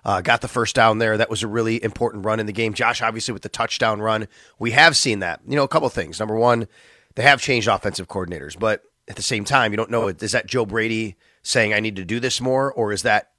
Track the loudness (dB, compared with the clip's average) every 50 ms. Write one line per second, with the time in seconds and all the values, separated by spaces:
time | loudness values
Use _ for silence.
0 | -2 -2 -2 0 2 2 0 0 0 -2 -2 -2 -2 2 2 4 4 4 4 4
1 | 2 2 2 2 0 0 -2 -4 -4 -2 -2 -2 0 0 0 -2 -2 -4 -2 -2
2 | -4 -4 -4 -4 -2 -2 -2 -2 -2 -4 -2 -2 -2 -2 0 0 0 0 0 0
3 | -2 -2 -2 -4 -6 -8 -8 -8 -10 -8 -4 -4 -4 -4 -2 0 0 0 0 0
4 | 0 0 0 0 -2 -6 _ -18 -20 _ _ -6 -4 2 6 6 6 8 6 4
5 | 2 0 0 0 -2 -4 -6 -6 -6 -2 0 2 2 2 2 0 0 0 -2 -4
6 | -6 -6 -6 -6 -4 -2 0 2 4 4 4 2 0 -6 _ -20 -20 -20 _ _
7 | _ _ _ 2 4 4 4 4 2 0 0 2 2 2 0 0 0 -4 -6 -6
8 | -8 -8 -8 -8 -6 -6 -8 -10 -12 -14 -6 -2 0 0 0 -2 -6 _ _ _
9 | _ -16 -12 -8 -4 -4 -4 -4 0 2 2 2 4 2 0 -2 -2 0 -2 0
10 | 0 -2 -4 -4 -4 -2 -2 -2 -2 -2 -2 -2 -2 -2 -2 -2 -2 0 -2 -2
11 | -4 -6 -8 _ _ _ _ _ -8 -2 2 2 2 2 2 0 0 -2 -4 -6
12 | -6 -4 -4 -2 -2 -2 -2 -2 0 0 0 0 0 -2 -2 -2 -2 -2 -2 -2
13 | 2 2 2 2 0 _ _